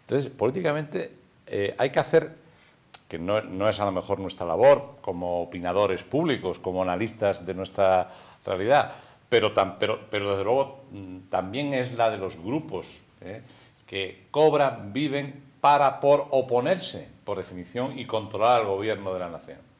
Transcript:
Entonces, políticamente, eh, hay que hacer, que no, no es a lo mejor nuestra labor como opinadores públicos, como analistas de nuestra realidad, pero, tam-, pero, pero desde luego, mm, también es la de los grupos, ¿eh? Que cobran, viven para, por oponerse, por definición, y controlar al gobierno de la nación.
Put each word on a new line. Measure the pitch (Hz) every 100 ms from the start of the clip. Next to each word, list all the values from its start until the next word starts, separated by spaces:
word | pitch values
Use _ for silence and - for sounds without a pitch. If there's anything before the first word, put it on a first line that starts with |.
Entonces, | - 131 131
políticamente, | - 113 160 170 147 151 180 165 - _ _ -
eh, | 101 101 -
hay | 135
que | 147
hacer, | 139 160 156 - - _ _ _ _ - _
que | 80
no, | 87 107
no | 110 92 107
es | 98
a | 104
lo |
mejor | 92 90 95
nuestra | 92 - 87
labor | 82 131 143 - -
como | - 87 87 87
opinadores | 85 92 87 90 104 90
públicos, | - 139 170 110 90 87
como | - 92
analistas | 92 90 113 - 101 92 90
de | 90
nuestra | 95 - 95 92 87 - - - -
realidad, | 92 104 139 113 - - - _
pero, | 117 104 104
tam-, | 95 -
pero, | 104 110 -
pero | 104 101
desde | 98
luego, | 98 131 135 - -
mm, | 98 95 92 95
también | 92 92 120 143
es | 131 123
la | 117 117
de | 104
los | 95 80
grupos, | 90 147 - 92 - - _ _
¿eh? | 90 110 123 - - _ -
Que | 98 95 - _
cobran, | 143 156 147 139 117 101
viven | 110 147 139 139 - - _
para, | 143 143 139 135
por | 143 143 -
oponerse, | 135 127 120 139 185 - 92 73 -
por | - 95
definición, | 90 92 87 120 135 135
y | 113
controlar | 110 101 101 113 120
al | 104
gobierno | 98 107 101 98
de | 92
la | 87
nación. | 80 - 69 -